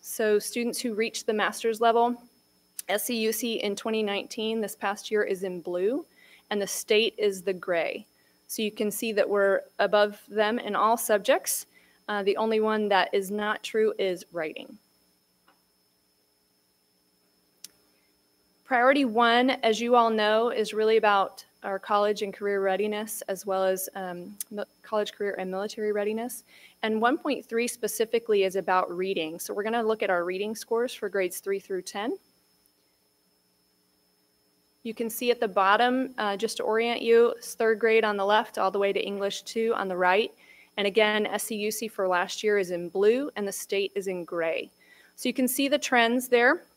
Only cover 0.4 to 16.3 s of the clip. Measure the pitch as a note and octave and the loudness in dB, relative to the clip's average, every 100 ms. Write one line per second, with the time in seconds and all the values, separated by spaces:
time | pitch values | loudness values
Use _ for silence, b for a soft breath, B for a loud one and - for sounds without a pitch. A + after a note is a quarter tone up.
0.4 | - A#3+ A#3+ - B3+ G#3 A3+ - - G#3+ | 0 -4 -4 -4 -4 -2 -4 -4 -4 0
1.4 | G3+ G#3+ A3+ G#3+ A#3 A3+ A#3 A#3+ - _ | 0 0 -4 2 4 4 2 0 -10 _
2.4 | _ _ _ _ - G3+ - A#3+ A3 A3+ | _ _ _ _ -4 -4 -2 -2 0 -2
3.4 | A#3+ A3+ G#3 G3+ A3+ A3 G#3+ G3+ - - | -4 -4 -4 -4 -2 -2 0 -2 -6 -6
4.4 | A3 A3+ G3+ - G#3 F#3+ - G#3+ G#3 F#3+ | -4 -2 -4 -4 -6 -6 -2 0 0 -2
5.4 | F#3+ F3+ E3+ F3 F#3+ C4+ E4 b b b | -4 -8 -6 -2 0 -2 -6 b b b
6.4 | b G#3 F#3+ - - G#3+ A3+ - G#3 F#3+ | b -6 -4 -6 0 2 2 0 -2 -2
7.4 | F3+ F#3 - E3+ D#3 - G#3+ b b b | -6 -6 -2 -2 -2 -6 -12 b b b
8.4 | _ - G#3+ G3+ G#3 G3+ A#3 G#3 F#3+ G3+ | _ -4 -4 -2 -4 -2 -4 0 0 2
9.4 | G3 F#3+ - _ G3+ G#3 G#3 G#3 - G#3 | 2 2 -2 _ 2 4 2 0 -10 0
10.4 | G#3 A#3+ - G3 G#3 A#3 - G#3+ F#3+ D#4 | 0 0 -2 0 2 2 2 0 4 2
11.4 | - - - b b b - G#3 G3 G3 | 2 -6 -6 b b b -6 -2 0 0
12.4 | A3 A3 G#3+ G#3+ G#3 G3 F3+ G3+ F#3+ G#3 | 0 2 2 0 2 2 4 0 -2 -4
13.4 | G#3 G#3+ - A3 A3 - G3 F3 - E3+ | -4 -4 -4 0 0 0 -2 -2 -8 -8
14.4 | D#3 - - G#3 _ _ _ _ _ _ | -8 -8 -16 -20 _ _ _ _ _ _
15.4 | _ _ _ _ _ _ _ _ _ | _ _ _ _ _ _ _ _ _